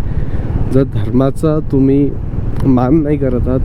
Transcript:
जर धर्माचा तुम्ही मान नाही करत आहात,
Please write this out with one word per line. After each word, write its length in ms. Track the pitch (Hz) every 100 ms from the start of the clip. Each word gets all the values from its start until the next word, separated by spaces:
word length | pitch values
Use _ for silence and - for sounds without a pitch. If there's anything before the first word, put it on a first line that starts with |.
| - - - - - - -
जर 100 | 131
धर्माचा 760 | 135 117 104 123 135 147 139 151 147
तुम्ही 380 | 139 135 139 139 - - - - - -
मान 360 | 127 127 160
नाही 140 | 147 147
करत 320 | 135 123 113
आहात, 120 | 131